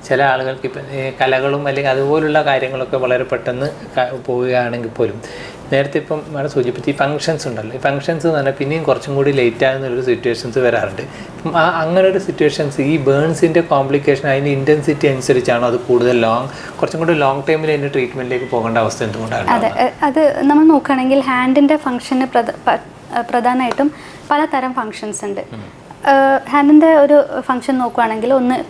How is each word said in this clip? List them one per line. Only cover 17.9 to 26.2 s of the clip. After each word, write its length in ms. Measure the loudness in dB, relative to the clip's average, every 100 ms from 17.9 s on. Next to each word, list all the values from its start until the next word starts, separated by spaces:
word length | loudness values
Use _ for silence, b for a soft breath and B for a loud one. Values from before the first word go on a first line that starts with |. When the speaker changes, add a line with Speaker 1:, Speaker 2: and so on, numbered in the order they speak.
| -2
Speaker 1:
ട്രീറ്റ്മെൻറ്റിലേക്ക് 520 | -2 -4 -4 -4 -2
പോകേണ്ട 260 | -2 0 0 0
അവസ്ഥ 180 | -2 -6
എന്തുകൊണ്ടാണ് 380 | -4 -6 -4 0 0
Speaker 2:
അതെ, 120 | 0
Speaker 1:
ഉണ്ടാകുന്നത്? 140 | 0
Speaker 2:
ഏ, 240 | -2 0 -2
അത് 140 | 2 2 2 4
നമ്മൾ 140 | 6 6
നോക്കുകയാണെങ്കിൽ 480 | 4 2 0 2 2 2
ഹാൻഡിൻ്റെ 480 | 0 2 4 4 2 0
ഫങ്ഷന് 420 | -6 -4 -2 0
പ്രധ-, 240 | 0 -2 -2 -2
പ-, 120 | -2 -4 -20 -8 -6
ഏ, 40 | -2
പ്രധാനമായിട്ടും 580 | 0 0 0 -2 0 -2 B B B -2
പലതരം 420 | 0 0 -2 -4 -6
ഫങ്ഷൻസ് 420 | -8 -8 -10 -8 -8
ഉണ്ട്. 160 | -8 -10 -14
Speaker 1:
ഉം. 40 | -16 -18 -20 -4 2
Speaker 2:
ഏ, 60 | 4